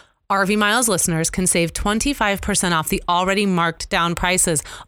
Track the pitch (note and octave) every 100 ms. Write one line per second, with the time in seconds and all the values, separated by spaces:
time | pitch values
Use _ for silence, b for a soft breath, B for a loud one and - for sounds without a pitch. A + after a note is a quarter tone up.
0 | B B - G3 F#3+ G#3+ G#3 A3+ B3 F3
1 | - D#3+ E3 - F#3 F3+ E3+ - G3+ A3
2 | C#4+ C#4 G#3 G3 - G3 F3+ E3 - G3
3 | - F3 F#3 G3 G3+ F3+ E3+ E3 - F#3+
4 | E3+ E3 F3+ F#3 F#3 D3+ B B